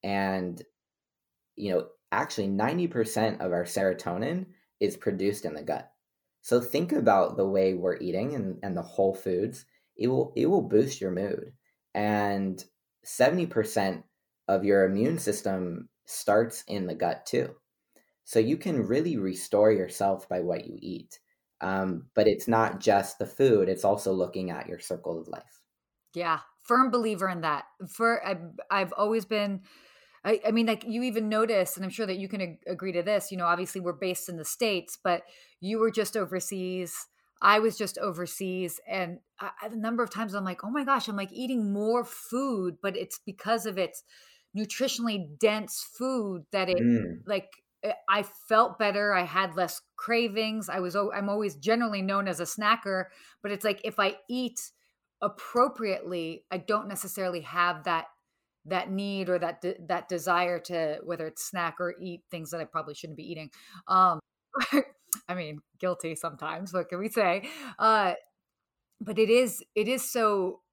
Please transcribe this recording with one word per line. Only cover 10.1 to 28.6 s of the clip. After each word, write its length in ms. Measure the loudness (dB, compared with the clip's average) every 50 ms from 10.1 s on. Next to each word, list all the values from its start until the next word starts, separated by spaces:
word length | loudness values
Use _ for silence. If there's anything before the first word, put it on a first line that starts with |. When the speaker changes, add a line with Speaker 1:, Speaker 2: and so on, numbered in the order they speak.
| 2 2 0 0 0 2
Speaker 1:
it 80 | 2
will 160 | 4 4 4
boost 400 | 2 4 6 6 6 4 0 -4
your 100 | -4 -2
mood. 400 | -2 -2 -2 -2 -4 -4 -6 -12 -18 _ _ _ _ _ _ _ _
And 720 | -2 0 2 2 2 2 2 0 0 -2 -2 -4 -6 -10 _ _ _ _ _ _ _ _
seventy 420 | -12 2 4 6 6 6 4 0
percent 600 | 0 0 0 0 2 2 0 0 0 -2 -4 -10 _ _ _ _ _ _ _ _ 2
of 160 | 2 2 4
your 220 | 6 6 8 8
immune 340 | 6 6 4 2 2 2 0
system 720 | 0 -2 -2 0 0 -2 -2 -2 -2 -4 -4 -8 -10 -14 _ _ _
starts 580 | -12 -12 -6 0 4 4 4 4 2 -2 -12 -10 -8
in 200 | -6 -4 -4 -4
the 80 | -4
gut 300 | -2 -2 -2 -2 -4 -6
too. 300 | -2 0 0 0 -2 -6 _ _ _ _ _ _ _ _ _ _ _ _ _ _
So 160 | 0 2 2
you 160 | 4 4 2
can 320 | -2 -2 -2 0 0 0 2
really 300 | 2 0 2 0 -2 0
restore 540 | -2 -2 -4 -4 -6 0 4 6 6 8 6
yourself 560 | 4 2 -2 -2 0 0 0 0 0 -4 -6
by 100 | -4 -2
what 260 | -2 -2 -2 -4 -4
you 120 | -10 -12 -12
eat. 400 | -10 -10 -10 -10 -12 _ -20 -20 _ _ _ _ _ _ _ _
Um, 480 | -4 -2 0 0 0 0 -2 -4 -8 -2 _
but 140 | 4 6 6
it's 200 | 4 4 2 2
not 320 | 4 4 4 4 0 0
just 400 | 4 4 6 6 4 0 -6 -6
the 60 | -8
food, 420 | -8 0 4 6 6 8 6 6 4
it's 160 | 2 2 2
also 300 | 2 2 2 2 0 2
looking 380 | 2 0 -2 -2 -6 -6 -4
at 160 | -6 -6 -8 -10
your 120 | -12 -12
circle 400 | -8 -8 -8 -8 -6 -8 -8 -8
of 80 | -8 -10
life. 340 | -12 -12 -14 _ -20 -20 _ _ _ _ _ _ _ _ _ _ _
Speaker 2:
Yeah, 260 | -6 -2 0 -2 -2 -2 _ _ _ _
firm 280 | 2 4 6 6 6
believer 360 | 4 2 2 2 0 0 0 -2
in 140 | -2 0
that. 240 | 0 0 0 -2 -4 -10 _ _ -14 -14
For, 360 | -4 0 2 2 2 2 0
I've, 140 | -2 -4 -4 -6 -12 -14 -14